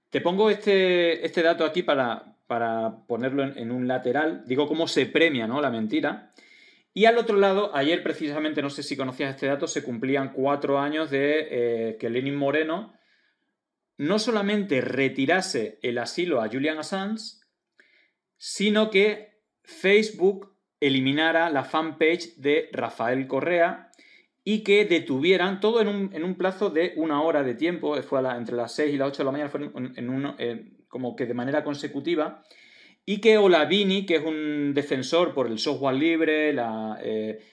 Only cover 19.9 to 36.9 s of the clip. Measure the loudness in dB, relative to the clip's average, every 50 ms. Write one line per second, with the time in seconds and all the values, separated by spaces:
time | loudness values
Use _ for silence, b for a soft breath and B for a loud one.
19.9 | 4 4 4 2 0 0 2 2 2 0 -6 -18 _ _ _ _ _ _ 0 2
20.9 | 2 2 2 2 2 2 2 2 4 2 2 2 2 0 -2 0 -2 -2 -2 -2
21.9 | -2 2 2 2 2 0 -2 -10 -14 -4 0 2 2 2 0 -2 -4 -6 -6 -6
22.9 | -4 -4 -2 0 0 0 -2 -2 -2 -2 0 0 2 2 2 2 0 -4 -12 -20
23.9 | b b b b b b b b _ _ _ -2 -2 0 2 4 4 4 4 4
24.9 | 2 2 2 0 -2 0 4 4 4 4 4 0 0 0 0 2 2 2 2 2
25.9 | 0 -2 -4 -4 -4 -6 -6 -6 -4 -2 -2 -2 -2 -2 -2 0 2 0 0 0
26.9 | 0 -2 -2 0 0 0 2 2 2 2 0 0 -2 -2 -2 -2 -2 -2 -2 -2
27.9 | -2 -4 -2 -2 -2 0 0 0 -2 -4 -6 -6 -4 -4 -4 -4 -2 -2 0 0
28.9 | 0 0 -2 -2 -2 -2 -2 -2 -2 -2 -4 -6 -6 -8 -8 -8 -8 -10 -10 -10
29.9 | -8 -8 -6 -4 -4 -4 -4 -6 -6 -6 -6 -6 -6 -8 -12 -16 -20 -20 _ _
30.9 | -10 -8 -8 -6 -6 -4 -4 -4 -4 -4 -2 -2 -2 -2 -2 -2 -6 -6 -8 -8
31.9 | -8 -6 -4 -2 -2 0 -2 -2 -6 b b b b b b b b b b b
32.9 | b b _ -6 -4 2 6 6 6 8 8 8 6 6 6 4 4 2 4 2
33.9 | 2 0 2 2 0 0 2 0 -2 -2 -2 -2 -2 -2 -2 0 0 0 0 0
34.9 | -2 -4 -2 0 2 2 2 2 0 0 -2 -2 -2 -2 -2 -2 -2 -2 0 0
35.9 | 0 2 2 2 2 2 2 2 2 2 2 2 0 0 -2 -2 -4 -6 -6 -8